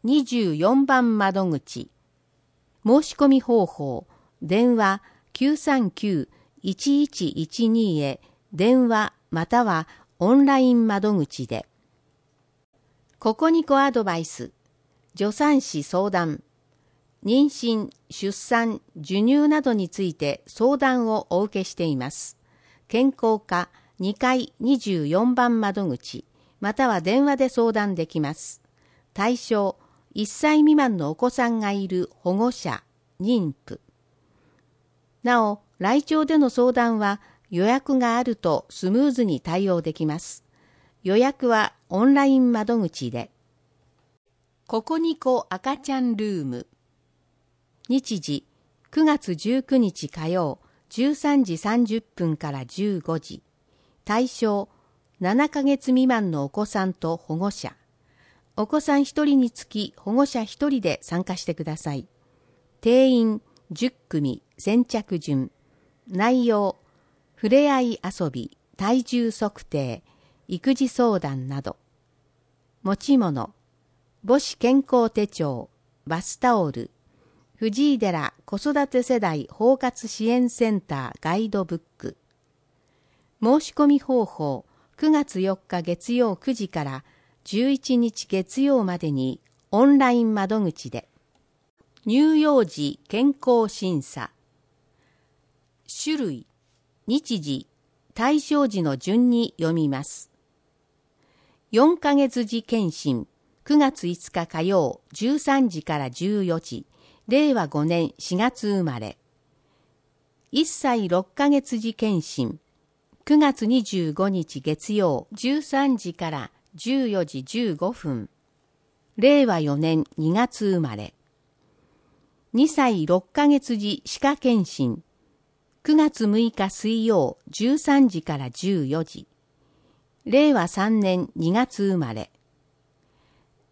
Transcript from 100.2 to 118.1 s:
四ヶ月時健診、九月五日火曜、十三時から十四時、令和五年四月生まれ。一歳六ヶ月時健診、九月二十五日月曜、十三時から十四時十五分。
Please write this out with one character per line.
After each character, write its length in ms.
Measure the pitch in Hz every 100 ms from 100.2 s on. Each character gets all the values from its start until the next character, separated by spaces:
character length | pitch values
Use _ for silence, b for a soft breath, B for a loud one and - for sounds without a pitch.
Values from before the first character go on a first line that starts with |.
| - _ _ _ _ _ _ _ _ _ _ _ _ _ _
四 260 | 220 302 349
ヶ 160 | 294
月 320 | 285 269 240 220
時 160 | 233
健 300 | - 226 185
診、 360 | - 151 120 - _ _ _
九 140 | - 294
月 300 | 277 294 175
五 240 | 175 -
日 140 | 175 165
火 160 | 160
曜、 400 | 175 190 139 - _
十 280 | - 226 285
三 300 | - 277 247
時 120 | 165
か 160 | - 151
ら 140 | 131
十 320 | 123 180 208
四 160 | 185 160
時、 260 | - 120 - b b b -
令 260 | 262 302
和 140 | 240 151
五 160 | 151
年 300 | 151 170 156 -
四 160 | - 180
月 320 | 240 247 208
生 140 | 196
ま 160 | 165 120
れ。 180 | 107 - _ _ _ _ _ _ _ _ _ _ _ _ _
一 160 | 269 311
歳 400 | - 269 240 185
六 200 | 175 185
ヶ 160 | - 285
月 300 | 285 277 233
時 160 | 226 -
健 260 | 214 185
診、 380 | - - 117 151 _ _ _ _ _ _ -
九 120 | 302
月 280 | 294 277 220
二 160 | 254
十 320 | 202 190 165
五 160 | 151 196
日 320 | 190 160 139
月 320 | 151 151 -
曜、 340 | 208 180 135 -
十 300 | 214 247 294
三 340 | 285 277 277 240
時 160 | 175
か 160 | - 165
ら 220 | 151 113 _ _ 170
十 340 | 233 269 247
四 160 | 196 156
時 180 | 135
十 320 | 131 226 233 151
五 160 | 180
分。 380 | 240 156